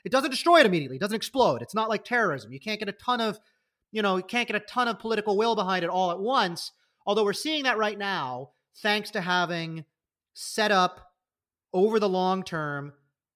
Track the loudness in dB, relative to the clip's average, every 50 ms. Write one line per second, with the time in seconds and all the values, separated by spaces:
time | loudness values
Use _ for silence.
0 | -6 0 0 0 0 0 -2 0 4 8 8 8 8 8 6 2 -2 -4 -6 -6
1 | -4 -4 -4 -4 -6 -4 0 2 4 4 2 0 -4 -6 -4 -4 -2 -2 -2 -4
2 | -4 -2 0 0 0 0 -2 -4 -8 -12 -16 -12 -8 -8 -6 -6 -6 -8 -8 -6
3 | -4 -2 -2 0 0 -2 -4 -6 _ _ _ _ _ _ _ _ _ _ -4 -2
4 | 0 0 0 0 -2 -2 -4 -4 -2 -2 -4 -6 -6 -4 -2 0 0 0 -2 -4
5 | -4 -2 -2 -2 0 0 0 2 2 2 2 0 0 0 0 0 -2 -2 0 0
6 | 0 0 -2 -2 -2 0 2 2 2 0 -2 -6 -10 -12 -16 _ _ _ _ _
7 | _ 0 0 2 2 0 0 -2 -4 -4 -4 -2 0 0 0 0 0 -2 -2 -4
8 | -4 -4 -4 -4 -4 -6 -6 -8 -10 -14 _ _ _ _ _ -4 -2 0 0 0
9 | -2 -4 -6 -4 -2 0 2 2 2 0 -2 -4 -6 -6 -10 -12 -12 -16 _ _
10 | _ _ _ _ _ _ _ -16 -14 -6 -2 0 2 4 4 4 4 2 0 -6
11 | -16 -20 _ _ _ _ _ _ _ _ _ _ _ _ 2 2 2 4 4 2
12 | 2 2 2 2 2 2 0 0 -4 -6 -6 -6 -6 -6 -6 -8 -8 -12 -16 _
13 | _ _ _ _ _ _ _